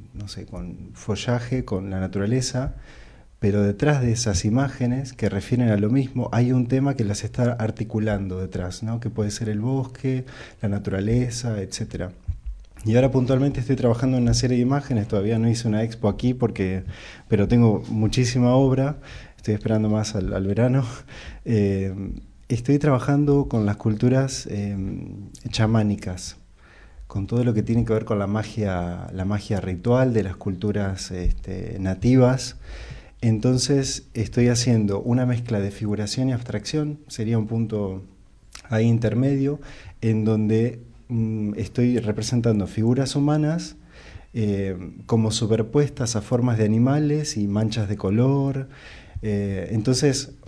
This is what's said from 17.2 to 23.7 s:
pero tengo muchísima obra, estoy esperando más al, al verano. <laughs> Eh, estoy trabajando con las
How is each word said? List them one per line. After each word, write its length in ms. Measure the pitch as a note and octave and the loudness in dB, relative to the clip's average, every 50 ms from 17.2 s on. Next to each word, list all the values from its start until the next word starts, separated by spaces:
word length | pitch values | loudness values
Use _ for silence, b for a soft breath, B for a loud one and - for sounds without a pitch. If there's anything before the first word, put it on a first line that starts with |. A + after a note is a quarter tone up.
| B - | B 0
pero 180 | A2+ G2+ G2+ | 2 2 4
tengo 340 | - B2 A#2+ A#2 A2+ G2+ - - - | 4 6 6 6 6 4 2 -2 -4
muchísima 680 | A2+ G#2+ A2 G#2+ - B2+ B2 A#2 - B2+ B2 A#2+ B2+ | 0 0 0 2 2 2 0 2 2 2 4 4 6
obra, 420 | C3+ C#3 C3 C3 C3 C3+ C#3+ D3 B B B B B B B B | 6 4 4 4 2 0 -2 -4 B B B B B B B B
estoy 160 | - - A2 G#2+ | -6 -2 -2 -2
esperando 340 | G#2 - A2 A2 G#2+ G#2+ G#2+ | 0 0 0 0 2 2 2
más 260 | G#2+ G#2+ G#2+ - A2+ | 2 0 0 -2 -4
al, 180 | G2+ F#2 G#2 G2 | -4 -4 -2 -2
al 120 | F#2+ F#2+ | -2 -2
verano. 380 | G2 G2+ A2+ B2 B2+ C3 C#3 A#2+ | 0 2 2 2 4 2 2 0
<laughs> 600 | A2+ - - - - - - - - - - - | -2 -6 -12 -16 -18 -18 -16 -16 -16 -16 -10 -4
Eh, 480 | - A2+ G#2 G2+ G2 G2 F#2+ F#2+ F#2+ F#2+ G2+ G2 F#2+ - - - - - - - - | 0 2 4 4 4 2 0 -2 -4 -4 -6 -8 -8 -8 -10 -12 -18 -20 -20 -6 -4
estoy 280 | A#2+ A2+ A#2+ C#3+ C#3+ | -4 -2 2 2 2
trabajando 680 | C#3+ D#3 D3+ C3 A#2+ - D3 C#3+ C#3+ D3 C#3+ C#3+ C#3+ C3 | 4 4 2 2 2 2 2 2 2 4 4 4 4 2
con 180 | C#3 A#2+ A2+ G#2 | 2 0 2 2
las 120 | G2+ | 2